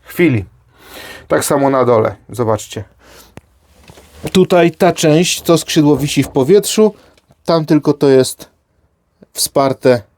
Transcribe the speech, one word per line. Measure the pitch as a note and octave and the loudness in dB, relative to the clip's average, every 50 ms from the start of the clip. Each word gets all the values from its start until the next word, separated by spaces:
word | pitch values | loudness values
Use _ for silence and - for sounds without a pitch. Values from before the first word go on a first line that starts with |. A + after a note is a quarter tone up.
chwili. | _ - - - F3 D#3+ C3 G#2+ F#2 - _ _ _ _ _ _ - - - - - - - - - _ | _ -16 -4 0 0 0 0 -2 -6 -8 _ _ _ _ _ _ -20 -20 -20 -20 -20 -20 -20 -20 -6 _
Tak | D#3 D3+ C#3 | -4 -2 0
samo | - D#3+ C#3+ C#3 C#3 | -2 -2 0 0 0
na | C3+ C3 B2+ | 0 2 2
dole, | A#2+ A#2+ A2 A2 A2 G#2 - _ _ | 2 2 2 0 -2 -6 -10 _ _
zobaczcie. | G#2+ A2 B2 A2 A2 G#2 - - - G#2+ G2+ _ _ _ _ - - - - _ _ - _ _ _ _ _ _ _ _ _ _ - - - _ _ - - D#3 | -8 -6 -4 -4 -4 -4 -6 -12 -14 -14 -14 _ _ _ _ -20 -20 -20 -20 _ _ -20 _ _ _ _ _ _ _ _ _ _ -20 -20 -20 _ _ -14 -14 -2
Tutaj | - F#3 F#3 - F#3+ F3 E3+ E3+ | 0 0 2 2 2 2 2 0
ta | E3 _ G3+ F3 | 0 _ 0 0
część, | E3 - - D#3 D3 D#3+ F3+ - - - | 0 0 0 2 2 2 0 0 -4 -6
to | - - E3+ D#3 | 0 0 0 0
skrzydło | - - - E3 D3+ C#3+ D3 | 0 -2 -2 0 2 2 2
wisi | C3 C#3 C#3+ - C#3+ | 0 -2 -4 -2 -2
w | C3+ - | -4 -2
powietrzu, | - C#3+ C3 C3+ F#3+ G#3 G3+ - - - A3 G#3+ G#3 _ _ _ _ _ _ _ _ _ _ | -2 -2 0 2 2 2 2 0 0 0 0 0 0 _ _ _ _ _ _ _ _ _ _
tam | - E3+ E3 D#3 | -2 -2 -2 0
tylko | D3 E3 D3+ C#3+ D#3 | 0 0 0 2 0
to | D3 - - C#3 | -2 2 2 4
jest | C3+ C3 B2+ - - _ - _ _ _ _ _ _ _ _ _ _ _ _ _ _ _ - _ | 4 4 2 0 -4 _ -20 _ _ _ _ _ _ _ _ _ _ _ _ _ _ _ -20 _
wsparte | _ - - - _ D3 C#3 C3+ C3 - - C3 B2 A#2+ - _ _ | _ -8 -8 -4 _ 0 0 0 -2 0 2 2 2 2 -2 _ _